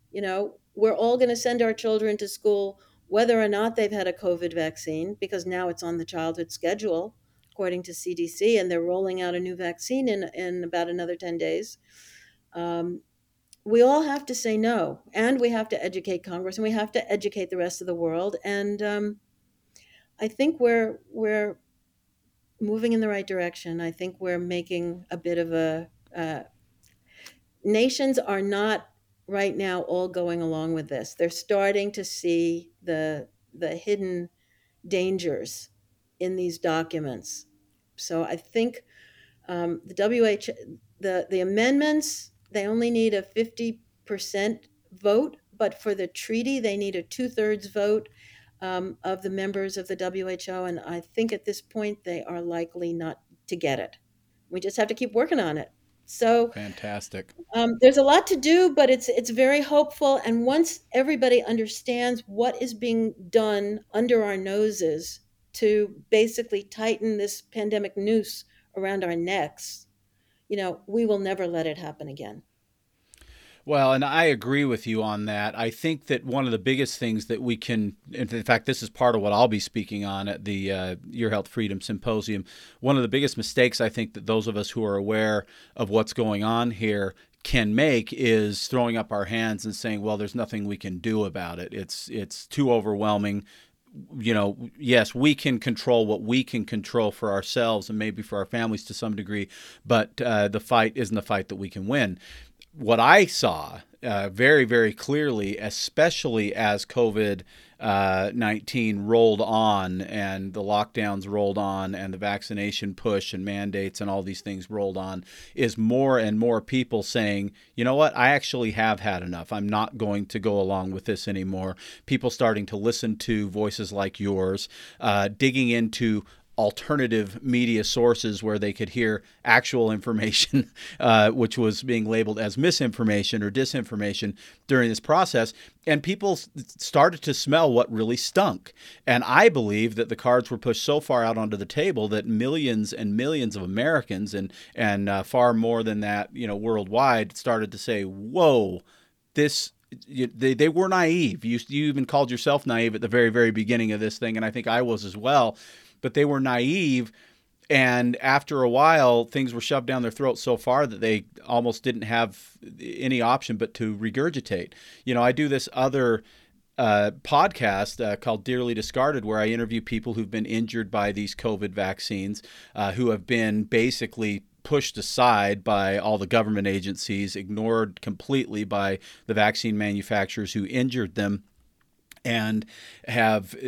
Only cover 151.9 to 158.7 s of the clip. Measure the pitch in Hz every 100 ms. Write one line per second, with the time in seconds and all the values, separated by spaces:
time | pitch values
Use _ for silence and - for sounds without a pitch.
151.9 | 139 131 143 131 120 - 143 131 117 117
152.9 | 107 113 120 117 117 117 107 110 120 110
153.9 | 107 107 - 117 110 110 117 113 117 123
154.9 | 110 104 95 117 143 117 - - - -
155.9 | _ 131 147 143 139 131 123 127 185 160
156.9 | 127 113 - - _ _ _ - 139 127
157.9 | 123 120 120 135 139 - 143 127